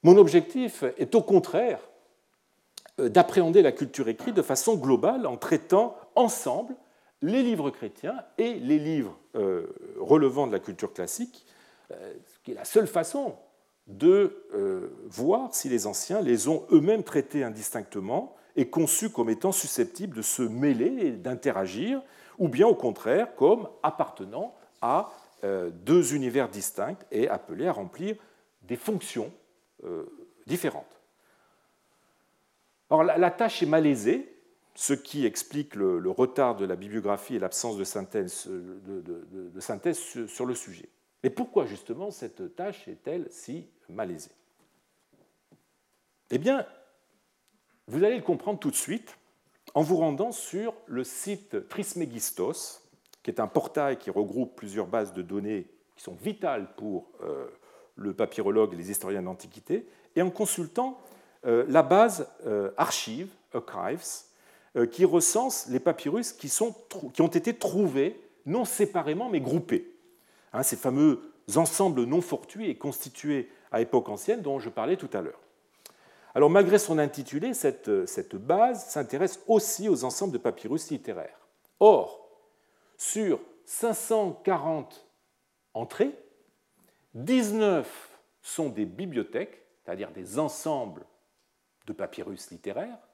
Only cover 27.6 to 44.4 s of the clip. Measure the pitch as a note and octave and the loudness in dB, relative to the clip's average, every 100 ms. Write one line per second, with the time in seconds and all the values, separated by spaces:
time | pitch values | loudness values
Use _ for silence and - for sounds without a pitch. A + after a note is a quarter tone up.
27.6 | E3+ G#2+ F#2 - F#3+ G#3+ - _ _ _ | -4 -4 -8 -8 -8 -8 -14 _ _ _
28.6 | - A#2+ - G#3 - F#3 F3 - _ _ | -10 -6 -4 -4 -6 -8 -8 -12 _ _
29.6 | _ _ - E2+ - - - _ - E3 | _ _ -10 -10 -10 -16 -20 _ -6 -4
30.6 | D#3 - - _ _ _ _ _ _ _ | -2 -6 -16 _ _ _ _ _ _ _
31.6 | _ _ _ _ _ _ _ _ _ _ | _ _ _ _ _ _ _ _ _ _
32.6 | _ _ _ D#3 E3+ D#3+ F3+ F3 A3+ - | _ _ _ 4 4 4 2 2 -2 0
33.6 | D#3 D#3+ D3+ C3 G#2+ B3 - - _ _ | 2 4 4 2 2 0 -4 -20 _ _
34.6 | _ - - C#3+ - D3 A#2 - - C#3+ | _ -8 -2 -2 -2 -2 -2 -2 -8 -8
35.6 | C#3+ G2+ F#2+ F2 F#2 F#2 B2+ C#3 B2+ G#2 | -8 0 0 2 -2 0 0 2 0 0
36.6 | G2 F2+ G2+ G#2+ G2+ G2+ - A#2+ F#2 - | -4 -6 -6 -4 -2 -4 -4 -6 -4 -4
37.6 | A#2+ G2+ F#2+ G#2 F#2+ G#2+ F2+ - - F#2 | -6 -6 -6 -6 -6 -6 -6 -8 -10 -12
38.6 | F2+ F#2+ G2 F#2+ E2+ E2+ - F#2+ F2 F2+ | -12 -16 -12 -12 -10 -14 -14 -16 -16 -14
39.6 | - G2+ F3 D#3 - B2+ A2 - B2 A#2+ | -10 -4 -4 -4 -8 -12 -12 -8 -6 -6
40.6 | - E2+ - _ _ _ - - A#3+ G3+ | -10 -18 -20 _ _ _ -4 -4 -2 -2
41.6 | C3 G2+ - A#2+ G3+ - A#2 - F#2 - | -2 -8 -10 -10 -10 -10 -14 -12 -14 -10
42.6 | F#3+ - - - - F3 - - - D#3 | -10 -10 -16 -14 -8 -8 -8 -14 -14 -14
43.6 | E3 _ - F#2+ G2 E2 - _ | -14 _ -16 -10 -8 -10 -14 _